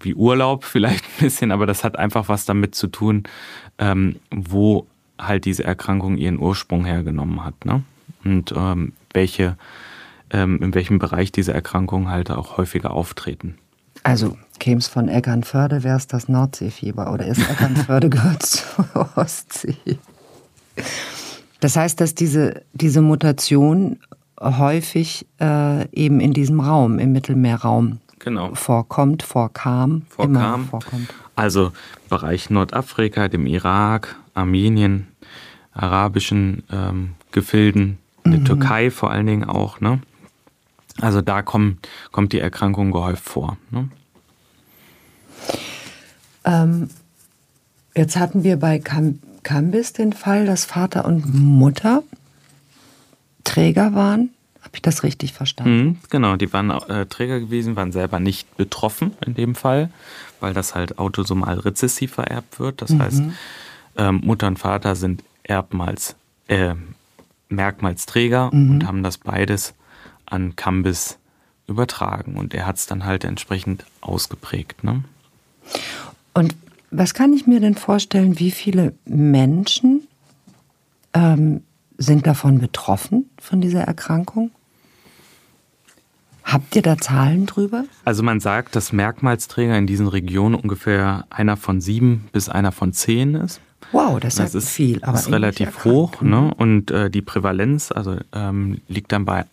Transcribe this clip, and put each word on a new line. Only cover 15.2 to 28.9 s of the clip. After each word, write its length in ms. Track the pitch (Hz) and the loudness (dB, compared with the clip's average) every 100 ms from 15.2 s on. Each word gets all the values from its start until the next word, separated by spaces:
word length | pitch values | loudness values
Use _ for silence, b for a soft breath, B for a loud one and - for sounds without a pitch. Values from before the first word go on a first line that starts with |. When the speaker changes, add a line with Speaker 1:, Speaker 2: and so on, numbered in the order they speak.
| 120 120 113 135 143 143 | 0 -2 -2 0 0 0
Speaker 2:
wär's 240 | 131 131 - | 0 -2 -2
das 220 | 123 - | -6 -2
Nordseefieber 840 | 127 135 - 139 - 104 104 - | 0 0 -2 -10 -8 -8 -6 -6
oder 140 | 101 - | -4 -2
ist 120 | 131 | -2
Eckernförde 680 | - 139 131 139 131 135 160 | -2 0 0 0 2 2 4
<laughs> 0 | |
gehört 320 | 131 151 156 | 4 2 0
zur 420 | - - - - 175 - - - | -2 -4 -4 -2 -2 -2 -2 -2
Ostsee? 600 | - - - - - 123 - 135 - _ - - _ _ _ - B B B B B B B _ | -2 -4 -12 -10 -8 -8 -6 -8 -10 _ -20 -20 _ _ _ -14 B B B B B B B _
Das 160 | 143 160 | 0 2
heißt, 240 | 165 - | 0 0
dass 140 | 165 | -2
diese, 480 | 165 165 151 131 - - | 0 0 2 2 -2 -12
diese 300 | 135 156 156 | -2 2 6
Mutation 960 | 156 151 156 143 - 143 147 175 190 - _ - _ - | 6 4 2 2 2 4 6 4 0 -4 _ -20 _ -6
häufig, 840 | 131 127 143 165 165 165 160 - - _ | -2 2 2 2 0 -2 -2 -6 -14 _
äh, 460 | 156 147 147 143 - | 0 2 2 0 -4
eben 260 | - 147 143 | 0 2 4
in 120 | 143 | 4
diesem 280 | 139 139 156 | 2 2 2
Raum, 380 | 139 156 117 113 | 2 4 4 2
im 140 | 131 | 2
Mittelmeerraum 840 | 131 135 131 123 117 117 117 113 113 - _ | 2 2 2 2 2 0 2 0 -2 -14 _
Speaker 1:
Genau. 340 | 120 110 90 | -8 -6 -6
Speaker 2:
vorkommt, 680 | - - 117 113 | -6 0 0 0